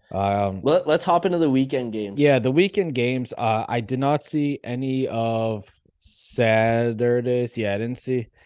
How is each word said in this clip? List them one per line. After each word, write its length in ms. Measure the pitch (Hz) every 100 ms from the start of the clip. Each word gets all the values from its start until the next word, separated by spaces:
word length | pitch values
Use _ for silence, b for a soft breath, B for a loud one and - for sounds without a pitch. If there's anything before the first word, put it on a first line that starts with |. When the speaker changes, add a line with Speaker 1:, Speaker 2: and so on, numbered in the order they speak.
| _
Speaker 1:
um, 500 | 95 98 101 101 95
Speaker 2:
Let, 240 | 127 175 151
let's 160 | 156 -
hop 200 | 170 185
into 120 | 175
the 100 | 156
weekend 420 | 131 135 135 120
games. 260 | 107 101 107
Speaker 1:
Yeah, 200 | 147 135
the 120 | 123
weekend 440 | 143 196 202 175 123
games. 380 | 120 127 123 -
Uh, 280 | 113 110 -
I 140 | 120
did 180 | 107 127
not 240 | 139 147
see 360 | - 151 143 143
any 440 | - 123 135 131 131
of 640 | 113 113 113 113 107 - _ _ _
Saturday's. 1600 | - - - - 113 110 113 117 117 113 120 123 123 123 120 -
Yeah, 180 | 104 101
I 20 |
didn't 220 | 117 123
see, 280 | - 127 113 b